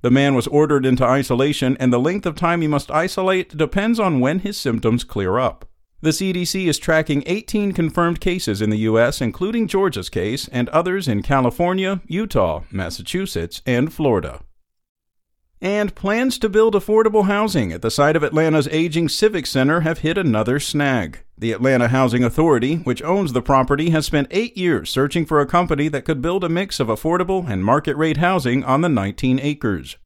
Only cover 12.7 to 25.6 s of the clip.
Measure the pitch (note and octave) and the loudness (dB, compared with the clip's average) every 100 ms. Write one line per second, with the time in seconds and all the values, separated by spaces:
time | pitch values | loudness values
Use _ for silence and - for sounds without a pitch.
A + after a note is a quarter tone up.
12.7 | G2 E2+ D#2+ F2+ - G3 - E2 - - | -8 -8 -10 -8 -6 -6 -6 -8 -8 -2
13.7 | B2 D#3 - D3 G#2 D2+ B1+ - _ _ | 0 0 0 0 0 -2 -12 -20 _ _
14.7 | _ _ _ _ _ _ _ _ _ - | _ _ _ _ _ _ _ _ _ -4
15.7 | G3+ G#3 - F#3+ A3 C4 - A3 G3+ A3 | -2 -2 -4 -2 0 0 -2 0 4 4
16.7 | G#3 G3+ G#3+ A3 G#3+ G3 G3+ G#3+ F3+ G2 | 2 2 4 4 4 2 2 0 0 -2
17.7 | E2+ A#2 - D3 D#3+ D3 D#3 D#3+ D#3 D3 | -2 -4 2 2 4 0 2 2 2 2
18.7 | D#3 E3+ D#3 E3 - G#3+ F3+ C3 C3+ C3+ | 0 0 0 -2 2 2 2 -2 0 2
19.7 | E3 D#3+ D#3+ D#3 F#3+ E3+ G#2+ A2 D3 - | 2 0 -2 -2 0 0 0 0 -2 -2
20.7 | D3+ C#3+ B2+ D#2+ - - - A2+ G#2 B2+ | 0 2 0 -2 -10 -20 -8 -4 0 2
21.7 | C3 A#2+ C3 B2+ B2 B2 B2+ E3 C3+ B2 | 4 2 4 2 2 2 2 4 4 2
22.7 | E3 E3 F3 D3+ G3 F3 B2 A2+ C3+ B2+ | -2 -2 -4 -2 0 0 -2 2 2 4
23.7 | C#3+ E3+ D#3 D3+ D3 C3+ F3+ A#3 - F3+ | 2 2 0 2 -2 0 -2 -4 -2 0
24.7 | C3 - - C#3+ E3+ D#3 D3+ C#3 F3 | 0 -2 -2 0 0 0 0 2 0